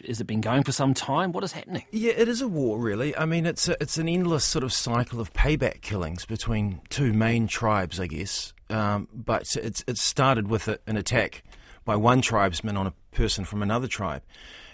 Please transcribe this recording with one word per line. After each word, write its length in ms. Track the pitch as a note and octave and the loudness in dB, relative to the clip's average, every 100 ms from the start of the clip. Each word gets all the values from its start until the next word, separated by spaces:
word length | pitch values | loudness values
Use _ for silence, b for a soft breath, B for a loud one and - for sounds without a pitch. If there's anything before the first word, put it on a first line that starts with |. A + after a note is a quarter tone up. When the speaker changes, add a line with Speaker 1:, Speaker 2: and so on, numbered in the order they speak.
| - | -8
Speaker 1:
has 120 | A2 | -6
it 40 | G2+ | -2
been 160 | A2 | -2
going 220 | G#2+ C3 | 2 2
for 80 | C#3 | 2
some 220 | B2+ C3+ | 2 2
time? 380 | C3+ - C#3 F#3 | 2 0 0 0
What 120 | F3 | -2
is 80 | G3 | -4
happening? 320 | - - F3 - | -8 -8 -8 -6
Speaker 2:
Yeah, 220 | A3 A3+ A3+ | -2 0 2
it 120 | A3+ | 2
is 140 | A#3 | 2
a 60 | C4 | -2
war, 320 | E3 B2+ G#2+ | 0 0 0
really. 360 | A2+ G2+ C#3+ - | 0 0 -2 0
I 100 | D#3+ | 0
mean, 200 | E3 E3 | 2 0
it's 220 | D#3 - | 0 0
a, 80 | E3+ | 0
it's 160 | C#3+ - | -2 -2
an 120 | E3 | 0
endless 340 | F3 F3 D#3 | 0 2 2
sort 200 | - D#3+ | 2 0
of 100 | B2+ | 0
cycle 460 | - - A#2+ B2 A#2+ | -2 0 0 0 -4
of 140 | A2 | -4
payback 480 | - D3 D3 B2+ - | 2 2 2 0 -2
killings 440 | - G#2+ E2 F2 - | -6 -4 -4 -6 -6
between 560 | A2+ - A2 G#2 F#2 - | -6 -2 0 0 -4 -6
two 240 | - C#3 | 0 2
main 340 | A2 A2+ A#2 A2 | 4 4 2 2
tribes, 520 | - A2+ G#2 F2+ F#2 | 0 2 2 0 -4
I 80 | F2+ | -4
guess. 460 | D#2 G2 - - - - | -4 -6 -6 -8 -12 -6
Um, 380 | A2 G#2 G#2 - | -2 0 0 -4
but 420 | - A2 A2+ - - | -8 -2 -2 -2 -4
it's, 280 | A#2 - - | -4 -6 -4
it 100 | B2 | -2
started 500 | - - C3+ B2 G2+ | 0 2 4 4 2
with 200 | A2 - | 0 -2
a, 120 | G#2+ - | -6 -4
an 100 | G#2+ | -4
attack 460 | F#2+ B2 F#2+ - - B B B - | 0 0 0 -4 -18 B B B -2
by 100 | G#2+ | 2
one 260 | A2+ B2+ | 6 4
tribesman 540 | B2+ A2 G2 F2 A2+ G2+ | 4 4 2 2 -2 -2
on 120 | G2 | -2
a 60 | - - | -4 -4
person 340 | - A2+ - F2+ | 0 2 0 -4
from 160 | G#2 | -2
another 260 | G2+ A#2 B2+ | 0 0 -2
tribe. 360 | - F#2+ C2+ - B B B B | -4 -4 -6 -10 B B B B